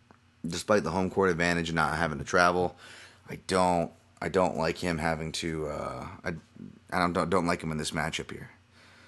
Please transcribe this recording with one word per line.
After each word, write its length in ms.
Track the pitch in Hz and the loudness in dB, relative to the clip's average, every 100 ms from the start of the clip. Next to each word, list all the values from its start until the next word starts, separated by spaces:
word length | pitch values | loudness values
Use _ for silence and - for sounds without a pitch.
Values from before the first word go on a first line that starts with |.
| _ - _ _ 82 | _ -20 _ _ -8
despite 380 | 87 - 107 | -6 2 2
the 60 | 78 | 2
home 220 | 87 92 | 0 0
court 180 | 92 95 | 2 2
advantage 400 | 82 87 87 82 | 4 2 2 0
and 60 | 82 | 0
not 220 | 76 78 | 2 2
having 200 | 82 73 | 0 -2
to 60 | |
travel, 520 | 67 90 87 90 87 - - - - - - | 0 4 4 4 0 -4 -16 -20 -20 -20 -14
I 80 | 147 - | -12 0
don't, 460 | 95 90 87 85 - _ _ | 2 4 2 0 -6 _ _
I 100 | 87 | -2
don't 280 | 90 90 - | 2 2 2
like 220 | 80 87 | 0 0
him 180 | 90 82 | -2 0
having 340 | 82 80 80 | 0 -2 -4
to, 340 | 76 85 80 76 | -6 -4 -4 -4
uh, 400 | 73 69 65 - 95 | -6 -6 -8 -10 -10
I, 60 | - 82 - - 50 - - | -8 -8 -12 -18 -18 -18 -6
I 60 | 92 | 0
don't, 160 | 87 | 2
don't, 160 | 87 82 | 2 2
don't 160 | 92 87 | 2 2
like 160 | 87 | 0
him 100 | 82 | -2
in 60 | 78 | -4
this 140 | 78 | -4
matchup 400 | 82 80 80 69 | -2 -4 -4 -10
here. 180 | - - - _ - - - | -12 -16 -20 _ -20 -20 -20